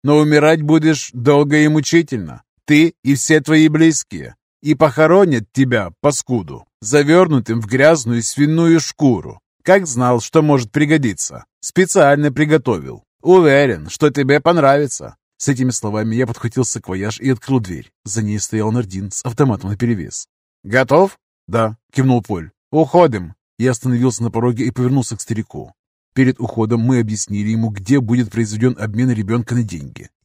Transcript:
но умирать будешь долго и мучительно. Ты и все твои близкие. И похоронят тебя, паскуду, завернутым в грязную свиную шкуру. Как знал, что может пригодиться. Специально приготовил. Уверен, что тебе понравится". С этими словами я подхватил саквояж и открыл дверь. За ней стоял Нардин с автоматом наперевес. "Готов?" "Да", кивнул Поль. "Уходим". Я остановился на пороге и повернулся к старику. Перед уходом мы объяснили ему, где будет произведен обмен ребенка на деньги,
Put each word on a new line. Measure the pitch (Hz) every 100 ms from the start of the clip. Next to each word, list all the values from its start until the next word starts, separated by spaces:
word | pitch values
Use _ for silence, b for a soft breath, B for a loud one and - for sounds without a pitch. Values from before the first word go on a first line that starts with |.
но | 139 151
умирать | 151 151 151 160
будешь | 151 160 156 147 -
долго | 123 123 143 147 151
и | 151
мучительно. | 151 139 170 156 117 80 60 _ _ -
Ты | 147 165 -
и | 123 139
все | - 156
твои | 147 156 160
близкие. | 156 160 151 - 87 62 - _ _
И | 147
похоронят | 156 156 151 156 190 185 120 101
тебя, | 131 131 117 92 -
паскуду, | 143 139 - 123 78 67 _ _
завернутым | 107 147 143 175 175 135 110 117
в | 104
грязную | 131 151 160 117 117
свиную | 110 139 147 165 165 165
шкуру. | - - 143 98 - - _ _
Как | - 196 165
знал, | 120 123 120
что | - 160
может | 151 135 110
пригодиться. | 147 147 156 120 87 - 62 - _
Специально | - 180 185 196 143 143 147
приготовил. | 131 151 156 123 92 65 55 _ _
Уверен, | 165 185 156 139 139 87 78
что | - 151
тебе | 143 135 147
понравится". | 165 175 139 143 139 - - _ _ -
С | -
этими | 127 127
словами | - 107 107 110 117
я | 123
подхватил | - 113 131
саквояж | 127 113 - 95 104 -
и | 131
открыл | 123 - 131
дверь. | 95 76 - _ 110
За | 117
ней | 104 104
стоял | - 110 107
Нардин | 120 104 95 98
с | -
автоматом | 131 117 135 98 95
наперевес. | 104 120 101 62 - - _ _ _
"Готов?" | 98 127 - 151 190 - _ _ -
"Да", | 113 110 113 _
кивнул | - 131 120
Поль. | - 92 80 _ -
"Уходим". | 151 - 175 160 104 85 - _ -
Я | 127
остановился | 120 127 120 127 -
на | 117
пороге | 117 123 117 123
и |
повернулся | 127 123 135 113 107
к |
старику. | - 110 - - - _ _ _ _ -
Перед | 127 127
уходом | 113 113 110 117
мы | 117 127
объяснили | 107 107 - 101 104
ему, | 113 113
где | 101 95 139
будет | 113 123 110
произведен | 117 110 107 123 120
обмен | 107 107 127
ребенка | 110 98 120 113
на | 120
деньги, | 110 85 67 - - _